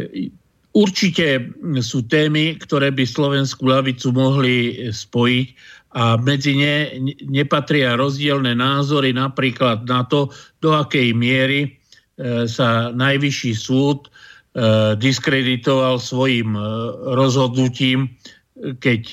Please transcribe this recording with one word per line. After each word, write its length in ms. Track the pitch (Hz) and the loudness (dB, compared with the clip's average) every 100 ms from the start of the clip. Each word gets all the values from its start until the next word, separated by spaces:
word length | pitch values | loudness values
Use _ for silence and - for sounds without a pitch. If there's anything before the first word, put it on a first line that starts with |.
| - - - - _ _ _ | -4 -8 -8 -10 _ _ _
určite 800 | 208 202 - 185 180 160 131 120 - 175 131 | 4 4 2 0 2 0 0 -4 -10 -4 -2
sú 240 | 120 139 113 | -2 -4 0
témy, 560 | 156 151 151 160 151 | 2 2 2 0 -4
ktoré 320 | - 147 139 | -4 0 0
by 80 | 135 | 0
slovenskú 640 | 127 - 143 139 135 - 131 | -2 0 0 0 -2 -2 2
ľavicu 480 | 135 131 127 131 | 2 2 -2 -2
mohli 720 | 127 131 139 127 123 120 123 120 | 2 2 2 2 0 -2 -4 -8
spojiť 520 | 110 - 120 120 123 131 - - - _ - | -8 -4 0 2 2 -2 -10 -20 -20 _ -2
a 160 | 117 113 | 2 2
medzi 340 | 127 139 143 | 2 0 0
ne 220 | 139 147 147 147 131 131 - 135 | 2 2 0 -4 -4 -6 -6 -4
nepatria 720 | 135 139 151 - 151 127 120 | -2 0 0 0 0 2 0
rozdielne 560 | 139 139 147 139 127 | 0 0 -2 0 0
názory 560 | 120 131 139 143 147 131 | 0 0 0 0 0 0
napríklad 800 | 127 135 131 131 127 127 110 123 | 0 -2 -2 -4 0 0 0 -2
na 160 | 127 120 | -2 0
to, 240 | 143 139 - - - | 0 0 -6 -20 -2
do 80 | 160 151 | 0 2
akej 320 | 143 147 120 113 | 0 0 2 2
miery, 480 | 120 131 131 143 143 | 2 2 2 0 -4
e, 800 | - _ - _ - 123 117 117 | -8 _ -20 _ -10 -4 -2 -2
sa 480 | 113 120 117 117 | 0 0 2 -2
Najvyšší 580 | 120 135 139 143 135 123 110 | -2 0 0 0 -2 -4 -4
súd, 500 | - 131 143 143 - | 0 2 2 0 -6
e, 880 | - - - _ - 110 110 107 107 | -20 -20 -20 _ -2 2 4 2 2
diskreditoval 960 | 135 131 - 135 127 127 139 135 131 123 | 0 0 0 0 0 0 0 2 2 0
svojim, 560 | 120 127 131 120 110 | -2 -2 0 0 -2
e, 80 | 104 104 113 117 - 131 127 | -4 -4 -6 -6 -8 -4 2
rozhodnutím, 960 | 135 135 127 127 127 123 131 131 135 - - - _ 262 | 2 2 0 2 0 0 0 0 -2 -8 -20 -20 _ -12
keď, 440 | 180 127 131 117 - | -10 -4 -2 -2 -2